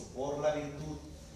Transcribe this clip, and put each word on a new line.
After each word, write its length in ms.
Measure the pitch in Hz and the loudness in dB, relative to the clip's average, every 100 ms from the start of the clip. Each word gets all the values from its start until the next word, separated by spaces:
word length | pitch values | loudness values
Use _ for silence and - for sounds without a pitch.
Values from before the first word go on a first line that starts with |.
| - 127 | -4 -2
por 240 | 139 147 | 0 4
la 140 | 151 | 4
virtud 440 | 147 143 143 156 - - - - | 4 0 -4 -4 -6 -8 -12 -12